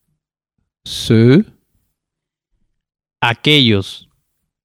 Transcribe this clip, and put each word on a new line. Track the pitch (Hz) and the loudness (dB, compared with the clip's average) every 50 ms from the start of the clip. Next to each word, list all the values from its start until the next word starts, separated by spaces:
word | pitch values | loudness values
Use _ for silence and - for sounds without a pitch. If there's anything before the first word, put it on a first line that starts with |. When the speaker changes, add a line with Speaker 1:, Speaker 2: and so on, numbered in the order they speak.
| _ _ _ _ _ _ _ _ _ _ _ _ _ _ _ _ _ | _ _ _ _ _ _ _ _ _ _ _ _ _ _ _ _ _
Speaker 1:
Ceux. | - - - - - 117 110 113 120 131 180 214 - _ _ _ _ _ _ _ _ _ _ _ _ _ _ _ _ _ _ _ _ _ _ _ _ _ _ _ _ _ _ _ _ _ _ | -16 -14 -12 -4 0 2 2 4 4 4 2 0 -2 _ _ _ _ _ _ _ _ _ _ _ _ _ _ _ _ _ _ _ _ _ _ _ _ _ _ _ _ _ _ _ _ _ _
Speaker 2:
Aquellos. | - 120 113 - - 147 151 147 131 113 107 98 95 - - - - _ _ _ _ _ _ _ _ _ _ _ | -4 -4 -4 -2 -2 0 0 2 2 2 0 -2 -4 -8 -14 -20 -20 _ _ _ _ _ _ _ _ _ _ _